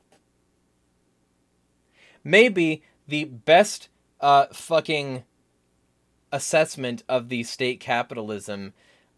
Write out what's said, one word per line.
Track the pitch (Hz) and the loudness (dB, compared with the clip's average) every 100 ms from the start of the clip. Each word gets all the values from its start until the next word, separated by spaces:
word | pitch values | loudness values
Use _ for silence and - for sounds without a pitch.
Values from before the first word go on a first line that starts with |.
| _ _ _ _ _ _ _ _ _ _ _ _ _ _ _ _ _ _ _ _ _ _ | _ _ _ _ _ _ _ _ _ _ _ _ _ _ _ _ _ _ _ _ _ _
Maybe | 147 196 247 180 160 156 _ _ - | 2 6 6 4 0 -2 _ _ -8
the | 151 151 | -6 -6
best, | 120 - 175 208 - - _ _ - | -6 4 6 6 -2 -16 _ _ -2
uh, | 143 139 - | 4 4 4
fucking | - - 160 156 151 139 127 - _ _ _ _ _ _ _ _ _ - | -4 -2 -2 0 -6 -6 -10 -14 _ _ _ _ _ _ _ _ _ -10
assessment | 135 - 160 160 143 123 117 - | -8 0 0 0 -4 -8 -8 -4
of | 127 120 | -4 -4
the | 120 | -8
state | 117 - 127 120 | -8 -6 -6 -4
capitalism | - 120 120 120 107 104 107 101 98 _ _ _ _ | -4 -4 -4 -10 -10 -10 -10 -12 -14 _ _ _ _